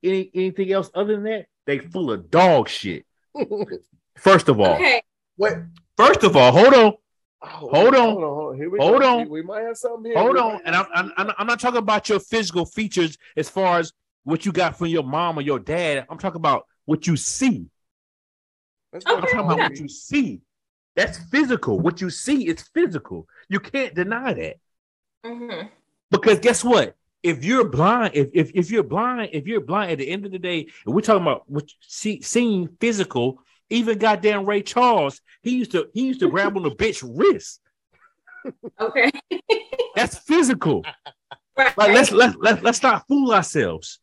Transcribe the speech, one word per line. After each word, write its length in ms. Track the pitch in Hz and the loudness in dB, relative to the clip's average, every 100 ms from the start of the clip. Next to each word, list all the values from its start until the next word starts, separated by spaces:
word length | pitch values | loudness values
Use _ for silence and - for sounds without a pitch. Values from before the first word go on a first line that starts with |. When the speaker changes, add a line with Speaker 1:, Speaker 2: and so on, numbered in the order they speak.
Speaker 1:
any, 260 | 180 190 190 | -2 -4 -4
anything 360 | 180 185 185 190 | -4 -4 -4 -2
else 180 | 196 180 | -2 -2
other 200 | 180 208 | -4 -2
than 100 | 214 | -2
that, 220 | 208 220 170 _ - | -4 -8 -10 _ -6
they 120 | 143 | -6
full 340 | 170 180 156 | -6 -6 -4
of 180 | 104 85 | -6 0
dog 380 | 160 185 160 - | 4 6 6 2
shit. 380 | - 101 82 _ _ _ | -6 -8 -10 _ _ _
Speaker 2:
<laughs> 840 | 294 - - 208 180 _ _ _ _ | -8 -6 -6 -8 -10 _ _ _ _
Speaker 1:
First 320 | - 190 - | 4 6 6
of 120 | 113 | 4
all. 140 | 95 | 4
Speaker 3:
Okay. 280 | 80 277 247 - _ _ - | 4 2 0 -4 _ _ -4
Speaker 2:
Wait. 180 | 208 170 - - _ - | -4 -2 -12 -20 _ 4
Speaker 1:
First 260 | 240 370 | 6 6
of 120 | 202 147 | 6 8
all, 160 | 127 | 8
hold 220 | 135 240 | 10 10
on. 180 | 269 214 202 _ _ _ _ | 10 8 4 _ _ _ _
Speaker 2:
Oh, 260 | - 160 143 | -20 -16 0
Speaker 1:
Hold 260 | 143 220 | 4 6
on. 160 | 262 233 | 6 4
Speaker 2:
hold 140 | 208 | 0
on, 100 | 156 | -4
hold 160 | 143 151 | -6 -8
on. 40 | 131 | -8
Here 140 | 156 | -6
we 80 | 127 | 0
Speaker 1:
Hold 220 | 147 254 | 4 4
Speaker 2:
go. 60 | 262 | 4
Speaker 1:
on. 100 | 240 | 2
Speaker 2:
We, 160 | 185 151 | -2 -10
we 20 | |
might 200 | 170 214 | -10 -8
have 140 | 226 226 | -8 -8
something 280 | 247 233 226 | -8 -8 -4
here. 80 | 226 | 0
Speaker 1:
Hold 160 | 226 | 2
Speaker 2:
We 60 | 269 | 2
Speaker 1:
on. 120 | 233 | 0
Speaker 2:
might 80 | 208 | -4
Speaker 1:
And 100 | 165 175 | -4 -2
Speaker 2:
have 120 | 190 | -2
Speaker 1:
I'm, 180 | 170 185 - | -4 -4 -6
I'm, 120 | 202 | -6
I'm, 60 | 196 | -6
I'm 80 | 214 | -4
not 140 | 233 | -2
talking 180 | 247 240 | -2 -2
about 300 | 214 214 - | -2 -2 0
your 120 | 208 | -4
physical 440 | - 226 196 170 | -2 -4 -4 -4
features 540 | 165 - 214 190 165 147 _ - | -6 -6 -6 -2 -2 -4 _ -8
as 120 | 151 | -6
far 300 | - 190 175 | -2 0 0
as 120 | 165 _ _ _ | -2 _ _ _
what 240 | 135 160 202 | -6 -4 -2
you 60 | |
got 240 | 175 175 - | -2 -2 -2
from 80 | 170 | -4
your 140 | 165 | -2
mom 360 | 135 151 175 160 | -2 -4 -4 -4
or 40 | |
your 160 | 143 135 | -4 -4
dad. 480 | 98 160 170 139 120 | -4 -4 -2 -4 -6
I'm 100 | 160 | -8
talking 200 | 190 170 | -8 -4
about 280 | 156 131 - _ - | -2 -2 -4 _ -4
what 200 | 160 - | -4 0
you 100 | 160 | -2
see. 500 | - - 262 185 85 _ _ _ _ _ _ _ _ _ _ _ _ | -2 -2 0 0 -6 _ _ _ _ _ _ _ _ _ _ _ _
Speaker 2:
Let's 120 | 175 320 | -10 -2
Speaker 3:
Okay. 80 | |
Speaker 2:
go 60 | 466 | 0
Speaker 1:
I'm 60 | 254 | 0
talking 140 | 247 | -2
about 160 | 170 160 | 0 0
Speaker 2:
to 60 | 147 | -2
Speaker 1:
what 80 | 139 | -4
you 100 | 147 | -14
see. 520 | - - 294 226 98 _ _ _ _ _ - | -16 -4 -2 -2 -6 _ _ _ _ _ -4
That's 220 | 208 - - | -4 -6 -4
physical. 500 | 277 285 240 - 101 | -2 0 -2 -2 0
What 200 | 170 175 | -2 -2
you 80 | 185 | -8
see 380 | - - 277 180 | -8 -2 -2 -2
is 160 | 160 - | -6 -6
physical. 540 | 320 339 160 - 87 80 _ _ | -4 -2 -4 -12 -16 -16 _ _
You 120 | 196 | -8
can't 340 | - 277 254 | -6 -6 -6
deny 380 | 160 185 226 262 | -6 -6 -6 -6
that. 220 | 151 80 - _ _ _ _ _ _ 233 | -6 -8 -14 _ _ _ _ _ _ -16
Speaker 3:
Mm-hmm. 400 | 240 240 175 202 _ _ _ _ | -14 -14 -14 -14 _ _ _ _
Speaker 1:
Because 280 | 202 226 208 | 0 4 4
guess 240 | 233 226 | 2 0
what? 300 | 240 226 117 _ _ _ | 2 2 2 _ _ _
If 180 | 175 151 | -4 -4
you're 240 | 151 262 220 | -2 0 0
blind, 460 | 131 175 240 214 | 2 2 2 0
if, 140 | 147 139 | -2 0
if, 160 | 175 160 | 0 0
if 160 | 190 175 | -2 -2
you're 120 | 220 | -2
blind, 460 | 139 160 240 247 208 | -2 -2 -4 -6 -8
if 140 | 156 143 | -10 -6
you're 140 | 226 | -6
blind 300 | 143 190 190 | -4 -4 -4
at 80 | 156 | -6
the 100 | 135 | -6
end 160 | 185 196 | -8 -10
of 40 | |
the 60 | 185 | -10
day, 300 | 180 170 - - - | -6 -6 -8 -14 -4
and 80 | |
we're 60 | 185 | -2
talking 220 | 220 208 | 2 2
about 200 | 170 123 _ | 2 -4 _
what 140 | 143 | -10
you 120 | 147 _ | -10 _
see, 400 | _ - 214 190 | _ -10 -8 -8
seeing 460 | - 233 240 196 170 _ | -4 -2 0 -2 -4 _
physical, 580 | 233 214 185 127 123 131 _ _ _ | -4 -2 -4 -2 -4 -6 _ _ _
even 280 | 226 226 214 | -2 -2 0
goddamn 460 | 220 208 208 208 196 | 0 2 0 0 -2
Ray 160 | 208 | -4
Charles, 580 | 202 - 247 214 139 - _ _ | -2 0 2 2 0 -6 _ _
he 140 | 233 254 | -6 -4
used 160 | 226 | -2
to, 160 | 180 151 | -4 -4
he 120 | 214 262 | -4 -4
used 140 | 254 | 0
to 100 | 180 | 0
grab 260 | 180 202 196 | 0 -2 -2
on 60 | |
the 80 | 165 | -6
bitch 320 | - 214 - | -2 -4 -4
wrist. 580 | 127 123 - - - - _ _ _ _ _ _ _ - 269 - 233 _ | -10 0 2 2 -4 -20 _ _ _ _ _ _ _ -18 -16 -16 -20 _
Speaker 3:
Okay. 300 | 220 269 240 - _ 359 _ | -4 0 0 -2 _ -12 _
<laughs> 420 | 440 - 523 466 - | -4 -4 -8 -6 -4
Speaker 1:
That's 220 | 240 - | -4 -6
physical. 640 | - 320 269 202 165 107 156 - - _ _ - _ - | -2 0 2 0 -2 -4 -6 -18 -20 _ _ -20 _ 0
Speaker 3:
Right. 200 | 269 - | 0 4
Speaker 1:
Like, 140 | 208 | 4
let's, 200 | 214 - | 6 4
let's, 240 | 208 240 - | 4 4 4
let's, 240 | 214 214 | 0 2
let's 200 | 247 233 | 0 0
not 240 | 262 226 - | 0 0 0
fool 240 | 285 262 | 0 2
ourselves. 680 | 208 165 156 101 80 - - | 0 0 -2 -2 -4 -12 -20